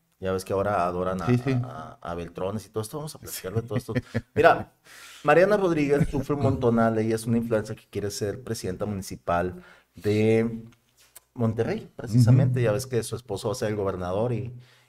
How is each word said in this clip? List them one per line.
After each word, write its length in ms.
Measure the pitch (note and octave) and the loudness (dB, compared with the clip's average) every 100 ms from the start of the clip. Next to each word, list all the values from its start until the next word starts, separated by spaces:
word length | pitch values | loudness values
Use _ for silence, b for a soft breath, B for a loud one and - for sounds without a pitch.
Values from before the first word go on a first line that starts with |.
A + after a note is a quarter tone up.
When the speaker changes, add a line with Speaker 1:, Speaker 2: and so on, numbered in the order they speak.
| _ _ | _ _
Speaker 1:
Ya 120 | F#2+ | -4
ves 100 | F#2+ - | -2 -2
que 80 | |
ahora 320 | G2 G2+ G2 F2 | 0 2 2 0
adoran 340 | F2+ F#2 F#2+ | 0 -2 -2
a, 60 | E2+ | 2
Speaker 2:
Sí, 100 | B2 | 2
sí. 140 | C3 | 2
Speaker 1:
a, 460 | B2+ B2 D2+ D#2+ - | -2 -2 -10 -14 -14
a 140 | D2+ | -10
Beltrones 500 | E2+ E2+ - F#2 G#2+ | -10 -10 -8 -6 -6
y 60 | - | -8
todo 120 | A2 | -8
esto, 140 | G#2+ D3+ | -8 -8
vamos 180 | D#3 | -10
a 40 | - | -14
platicar 340 | - - F#2+ | -14 -12 -6
de 80 | A2 | -6
todo 160 | A#2 G#2 | -4 -6
esto. 160 | - | -4
Speaker 2:
<laughs> 420 | A#2 - A#2 - | -6 -4 -8 -4
Speaker 1:
Mira, 380 | - D#3+ B2 - _ B B B B | 2 4 4 -2 _ B B B B
Mariana 360 | D3 D#3+ F#3+ G#3 | 4 6 6 4
Rodríguez 500 | F#3 D#3 C#3 C#3+ - | 2 2 2 2 2
sufre 240 | C#3+ - | 0 -2
un 60 | C#3+ | 0
montonal, 540 | C3 C3+ A#2+ A#2 A2+ A2 | 0 2 2 4 4 2
ella 160 | A2 | 0
es 120 | A2+ A#2+ | 0 0
una 100 | A#2 | 0
influencer 400 | A#2 A2 G#2+ A2 | 2 -2 -2 -10
que 80 | _ | _
quiere 200 | G2+ G2+ | -6 -6
ser 320 | - G#2 F#2+ | -4 -4 -6
presidenta 440 | - A2+ F#2 F2+ G#2 | -8 -8 -6 -6 -6
municipal 760 | G2+ - F#2 - F2 F#2 F2+ b b b | -6 -8 -8 -2 0 0 -6 b b b
de 720 | - - G#2+ A2 A2+ A2+ A2+ - _ _ _ _ - _ | -6 0 4 4 4 2 -4 -12 _ _ _ _ -20 _
Monterrey, 560 | - A2+ A2 B2 G#3+ - - | -2 0 0 -2 -4 -8 -12
precisamente, 640 | - A#2+ A2+ B2+ B2 B2+ | 0 4 6 6 4 2
Speaker 2:
Ujú. 40 | |
Speaker 1:
ya 80 | A2+ | 2
ves 140 | G2+ - | 0 -2
que 160 | A#2 | -4
su 120 | - | -4
esposo 340 | A2 - F#2+ G#2+ | -8 -8 -6 -4
va 40 | |
a 20 | |
ser 140 | G2+ G#2+ | -2 -2
el 80 | G#2 | -2
gobernador 560 | G2 F#2 F2+ G2 B2 | -2 -2 -2 -2 -2
y, 220 | A#2 - b b b | -2 -6 b b b